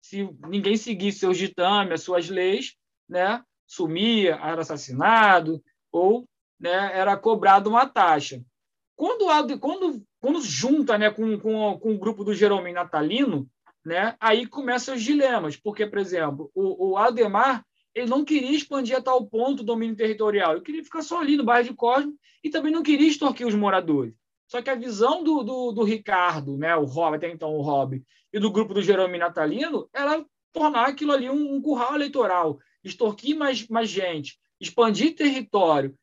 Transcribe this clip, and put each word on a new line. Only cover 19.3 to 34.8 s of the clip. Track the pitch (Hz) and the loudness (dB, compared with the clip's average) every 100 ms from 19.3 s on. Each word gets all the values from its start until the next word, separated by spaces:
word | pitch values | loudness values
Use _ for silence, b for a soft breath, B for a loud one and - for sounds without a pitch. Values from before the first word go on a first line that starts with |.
| 220 247 269 | -2 -2 -2
o | 220 | -2
domínio | 226 226 214 | -4 -4 -2
territorial, | 220 214 214 202 175 | -2 0 0 2 2
ele | 160 | 0
queria | 185 311 | -4 -10
ficar | - 330 | -8 -10
só | 302 349 | -6 -4
ali | 294 294 | 2 2
no | |
bairro | 233 240 240 | 4 2 2
de | |
Cosmo | 233 233 254 294 294 b b | -2 0 0 -2 -8 b b
e | 311 | -6
também | 311 294 | -4 -2
não | 320 | -2
queria | 302 285 311 | 2 4 4
extorquir | 294 294 - 240 | 4 -2 -2 -2
os | 208 | 0
moradores. | 202 190 170 147 120 - _ _ _ | 2 0 2 -2 -2 -10 _ _ _
Só | 240 | -8
que | 240 | -4
a | 254 | -6
visão | 247 202 240 330 | -6 0 0 2
do, | 320 302 | 0 0
do, | 220 254 247 | -2 -6 -6
do | 214 | -2
Ricardo, | 214 220 208 190 180 160 139 139 | -2 -2 -2 0 0 0 -6 -4
né, | 160 170 | 0 0
o | 143 | 0
Rob, | 131 165 151 | -2 -2 -2
até | 170 | -6
então | 165 156 151 | -8 -6 -4
o | |
Rob, | 143 139 135 135 - _ _ | -2 0 -2 -6 -12 _ _
e | 208 | -2
do | 208 | 0
grupo | 202 214 | 0 0
do | 196 | 0
Jerominho | 185 190 185 180 | 2 2 2 0
Natalino, | 170 170 151 208 320 254 - | -4 -2 -2 -2 -4 -4 -6
era | 262 285 311 302 _ _ | -4 -2 -2 -4 _ _
tornar | - 302 254 254 | -2 0 2 0
aquilo | 277 294 | 0 0
ali | 277 247 | 0 0
um, | 277 294 277 | -2 -2 -2
um | |
curral | 294 262 247 294 | -2 -2 0 -2
eleitoral, | 285 285 208 180 165 139 b b | -2 0 2 2 0 -4 b b
extorquir | 190 - 226 208 247 311 | -16 -4 -2 -2 -4 -2
mais, | 285 247 - | -2 -4 -4
mais | 226 226 | -2 -2
gente, | 180 180 160 139 - _ _ | -2 -4 -6 -10 -18 _ _
expandir | 165 - | -8 2